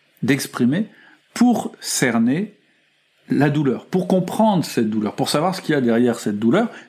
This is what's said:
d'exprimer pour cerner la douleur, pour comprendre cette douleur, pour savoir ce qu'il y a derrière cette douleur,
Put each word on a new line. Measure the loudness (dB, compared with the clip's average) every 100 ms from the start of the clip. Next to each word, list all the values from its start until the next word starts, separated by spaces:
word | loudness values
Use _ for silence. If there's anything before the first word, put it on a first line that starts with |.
| _ _
d'exprimer | -2 -2 -2 -2 0 0 -4 -10 -20 _ _
pour | 2 2 2 -2 -10
cerner | -8 -2 0 2 2 0 -4 -10 _ _ _ _ _ _ -4
la | 0 2
douleur, | 2 0 -2 -2
pour | -4 0
comprendre | 0 0 0 2 2
cette | -2 -2 -2
douleur, | -2 -4
pour | -4 -2
savoir | 0 -2
ce | -2
qu'il | -2
y | 0
a |
derrière | 2 2 2 0
cette | -4 -2
douleur, | 2 2 0 -6